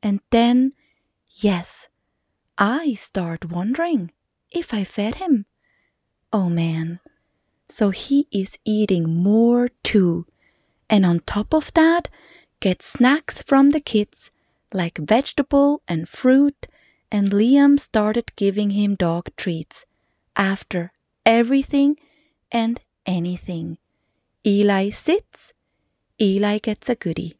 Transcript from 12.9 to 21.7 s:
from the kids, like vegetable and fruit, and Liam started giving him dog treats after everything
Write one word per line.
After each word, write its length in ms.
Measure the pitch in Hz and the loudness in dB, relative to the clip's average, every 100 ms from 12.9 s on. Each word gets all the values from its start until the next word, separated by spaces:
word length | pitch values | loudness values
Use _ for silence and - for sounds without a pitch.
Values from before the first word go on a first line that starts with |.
| - 247 294 - - | 2 2 2 -4 -12
from 280 | - 269 277 | 0 4 4
the 100 | 294 | 2
kids, 500 | - 214 208 - - _ _ _ _ | -2 -4 -4 -10 -20 _ _ _ _
like 260 | 190 170 - | -6 -6 -6
vegetable 840 | 151 220 277 - 269 277 285 294 - | 0 0 0 -4 0 2 2 0 -4
and 200 | 160 165 | -6 -6
fruit, 580 | - 254 269 285 285 - _ _ _ _ | -2 2 4 4 0 -20 _ _ _ _
and 200 | 208 196 | -2 0
Liam 480 | 202 226 277 285 285 | 2 4 6 6 4
started 560 | - 220 208 220 - - | 2 -2 0 -2 -6 -2
giving 340 | 196 196 208 | -2 0 -2
him 240 | 196 208 | 0 -2
dog 340 | 202 175 165 - - | 0 -2 -2 -6 -10
treats 500 | - 165 160 - - _ _ _ _ - | -6 -6 -8 -14 -16 _ _ _ _ -4
after 560 | 196 196 - 180 170 _ _ _ | -2 -4 -6 -8 -8 _ _ _
everything 720 | - 226 233 277 269 | 2 4 2 0 0